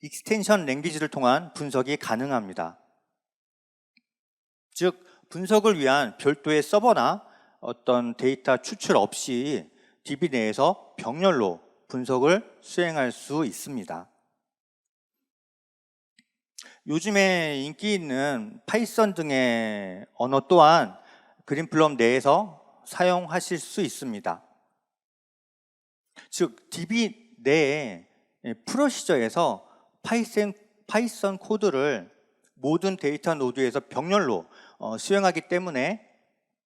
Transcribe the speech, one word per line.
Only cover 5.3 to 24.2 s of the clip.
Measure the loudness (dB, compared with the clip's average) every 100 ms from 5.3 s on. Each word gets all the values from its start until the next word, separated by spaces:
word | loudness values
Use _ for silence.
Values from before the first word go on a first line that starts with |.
| -10 2 4 4 4
위한 | 4 2 0 -2
별도의 | -2 0 0 0
서버나 | 2 2 4 4 2 0 -8 _ _ _
어떤 | -12 -6 0 0 0 -2
데이터 | -2 0 0 0
추출 | -2 -8 0 2
없이 | 2 -2 -6 -4 -2 -4 -8 _ _ _
디비 | -12 -4 -2
내에서 | 0 -2 2 0 0 -8 -10
병렬로 | -8 0 2 4 2 -2 _ _ _
분석을 | -8 -2 2 4 4 0 _
수행할 | -8 -4 -2 0 -2
수 | -4 -8 -4 -4
있습니다. | -6 -10 -10 -10 -12 -14 _ _ _ _ _ _ _ _ _ _ _ _ _ _ _ _ _ _ _ _ _ _ _ _ -20 -20 -18 -6
요즘에 | -4 0 2 4 2 0 -4
인기 | -6 -6 -2
있는 | -2 -2 -2 -2 -4 -8 -14 -4
파이썬 | -2 0 2 0
등의 | 0 -2 0 2 0 -2 -6 -8 -12 -16 -6
언어 | 0 0 4
또한 | 8 10 8 4 -6 -20 -20 _ _ -8
그린플럼 | -6 -2 2 2 4
내에서 | 2 4 4 2 0 -10 _ _ -14
사용하실 | 0 2 2 -2 -6 -4 -8
수 | -6 -4
있습니다. | -4 -6 -8 -8